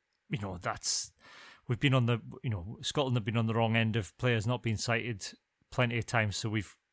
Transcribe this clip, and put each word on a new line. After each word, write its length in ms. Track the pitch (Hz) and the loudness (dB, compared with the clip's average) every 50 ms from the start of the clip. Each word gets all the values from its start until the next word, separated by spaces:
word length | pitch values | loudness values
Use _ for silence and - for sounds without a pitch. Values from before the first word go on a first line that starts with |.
| _ _ _ _ _ - | _ _ _ _ _ -6
you 100 | 107 107 | -6 -4
know, 180 | 101 98 92 90 | -4 -6 -8 -4
that's, 500 | 92 120 107 - - - - - - - - _ - - - - - - - - _ - | -4 -4 -4 -2 -2 -2 -2 -2 -4 -6 -12 _ -20 -20 -20 -20 -20 -20 -20 -12 _ -4
we've 120 | 123 - | -2 2
been 140 | - 143 131 | 4 4 6
on 120 | 135 120 113 | 6 4 4
the, 120 | 120 113 - 127 - - - | 2 0 -2 -8 -14 -8 -4
you 60 | 131 | -4
know, 280 | 110 92 85 98 120 - | -4 -4 -4 -8 -10 -8
Scotland 340 | 143 - - 151 143 131 123 | -6 -4 0 0 0 2 2
have 100 | 123 101 | 0 0
been 120 | 110 107 117 | 0 0 0
on 100 | 113 110 | 2 2
the 60 | 110 | 2
wrong 220 | 113 117 113 110 | 2 2 4 4
end 200 | 113 113 110 104 | 4 2 2 2
of 200 | 117 101 - - - | 0 -2 -4 -6 -4
players 280 | - 127 120 113 98 | 0 0 2 2 0
not 160 | 113 123 117 | 0 -2 -2
being 160 | - 117 110 98 | -2 -2 -2 -2
sighted 480 | - - 117 113 107 117 117 98 - - - - _ _ _ _ _ - | 0 0 0 0 0 -4 -6 -8 -8 -12 -12 -14 _ _ _ _ _ -10
plenty 260 | - - 127 120 120 117 | -2 0 0 0 0 -2
of 80 | 107 | -2
times, 300 | - - 120 110 104 95 - | 0 2 2 2 2 0 -2
so 120 | - 113 | -2 -2
we've, 260 | 107 110 98 - - _ _ _ | -2 -2 -2 -4 -8 _ _ _